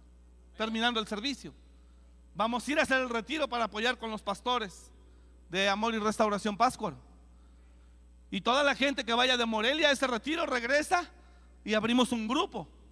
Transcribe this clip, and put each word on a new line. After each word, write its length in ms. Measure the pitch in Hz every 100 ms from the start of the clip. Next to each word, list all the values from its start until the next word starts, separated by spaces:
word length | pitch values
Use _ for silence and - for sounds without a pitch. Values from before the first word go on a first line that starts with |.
| - - - - -
terminando 460 | - 220 226 233 233
el 60 | 214
servicio. 480 | 208 247 277 160 - - - - - - - -
Vamos 340 | - 220 240 220
a 40 |
ir 60 | 302
a 40 |
hacer 180 | 269 262
el 80 | 254
retiro 400 | 233 214 311 277
para 160 | 240
apoyar 320 | 220 208 226 247
con 140 | 226
los 100 | 214
pastores 720 | - 196 247 247 208 - - - - - - - -
de 180 | 175 196
Amor 280 | 196 226
y 40 | 226
Restauración 600 | 208 208 220 202 214 202
Pátzcuaro. 400 | 240 - 214 127 - - - - - - - - - - - - -
Y 120 | 196
toda 200 | 190 262
la 120 | 285
gente 280 | 262 277 285
que 120 | 226
vaya 240 | 233 254 254
de 80 | 233
Morelia 420 | 220 220 302 302
a 40 |
ese 140 | 277 262
retiro 380 | 233 262 330
regresa 640 | 311 254 233 285 302 359 339 - - - - -
y 80 | -
abrimos 400 | 214 220 240 240
un 160 | 240 214
grupo 400 | 269 392 220 156 - -